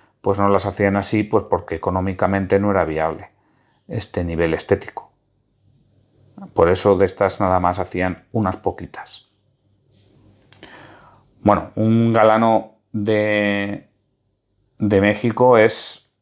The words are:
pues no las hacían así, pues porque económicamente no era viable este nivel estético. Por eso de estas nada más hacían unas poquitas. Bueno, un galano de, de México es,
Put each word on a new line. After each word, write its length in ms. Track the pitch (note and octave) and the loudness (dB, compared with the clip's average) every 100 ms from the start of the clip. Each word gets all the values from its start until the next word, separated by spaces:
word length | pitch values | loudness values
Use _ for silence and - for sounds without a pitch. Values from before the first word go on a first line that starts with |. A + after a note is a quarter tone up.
| _ _ | _ _
pues 180 | G#2 G2 | -4 0
no 100 | G2+ | 2
las 160 | G2 | 0
hacían 320 | G2 G2 G2+ G2 | 0 -2 0 0
así, 280 | F#2+ G#2+ | -2 -2
pues 180 | G#2 G#2+ | 0 -2
porque 320 | - F2+ - | 0 -4 -4
económicamente 840 | E2 - F#2 F#2+ F#2 F#2 G2 F#2 G2 | -8 -4 -4 -4 -2 0 0 0 0
no 100 | G#2 | 2
era 140 | F#2+ | 0
viable 460 | D#2+ D#2 D#2+ D#2 - _ _ _ _ _ - | 0 -2 -4 -6 -14 _ _ _ _ _ -12
este 340 | A2+ - - | -10 -8 -6
nivel 320 | F2 E2 E2 | -4 -2 -2
estético. 560 | D#2 - F#2 - - - _ _ _ _ _ _ _ _ _ _ _ _ - G2 | -2 -2 -2 -4 -18 -18 _ _ _ _ _ _ _ _ _ _ _ _ -20 -6
Por 160 | - E2+ | 2 2
eso 300 | F#2+ G#2 F#2+ | 4 2 4
de 80 | F#2+ | 2
estas 340 | - G2 - | 0 -2 -2
nada 200 | F#2+ F#2 | 0 0
más 180 | F2 F#2 | 0 -2
hacían 480 | F2+ F2+ F#2 F2+ _ | -4 -4 -4 -6 _
unas 280 | A2+ G2 F#2 | -4 -4 -4
poquitas. 720 | F#2+ - F2 - - - _ _ _ _ _ _ _ _ _ _ _ _ _ - - - - - - - _ _ | -6 -8 -10 -16 -18 -20 _ _ _ _ _ _ _ _ _ _ _ _ _ -20 -20 -20 -20 -20 -20 -20 _ _
Bueno, 300 | G#2 G2+ - - | 2 2 0 -2
un 360 | A2 A2+ A#2 | 2 2 2
galano 640 | A2+ A2 A2 A2+ A2 - _ _ | 4 4 4 2 0 -2 _ _
de, 960 | A2 G#2 G#2+ G#2+ G#2 G2+ G2+ G2+ G2+ - _ _ _ _ _ _ _ _ - | -6 -2 0 0 0 0 -2 -4 -8 -14 _ _ _ _ _ _ _ _ -6
de 220 | G#2 G2+ | 0 2
México 560 | G2+ G#2 A#2 A2+ B2 A#2 | 2 2 -2 2 4 6
es, 560 | A2+ - - - _ _ | 4 2 -8 -12 _ _